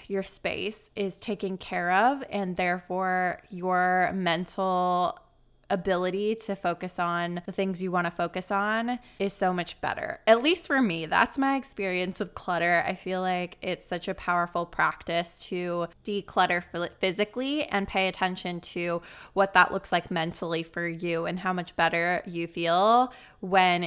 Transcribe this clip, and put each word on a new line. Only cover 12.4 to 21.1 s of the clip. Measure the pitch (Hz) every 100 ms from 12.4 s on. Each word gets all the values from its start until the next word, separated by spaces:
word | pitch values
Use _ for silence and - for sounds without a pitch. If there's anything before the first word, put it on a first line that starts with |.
| - 170 170 170
I | -
feel | 185 185 185
like | 185 180 175 -
it's | 190 175 -
such | 180 190
a |
powerful | 185 - 175 175 175 170
practice | - 160 - - 170 175 - -
to | 180 175 175 170 -
declutter | - 196 - 202 180 180
phy-, | - 170 175 -
physically | 190 190 208 240 269 302 -
and | 196 196
pay | 190 190
attention | 185 185 185 180 170
to | - 175 175 170 - - -
what | 190 190
that | 185 -
looks | 190 -
like | 175 -
mentally | 175 165 - 170 165
for | 165 175 170
you | 165 170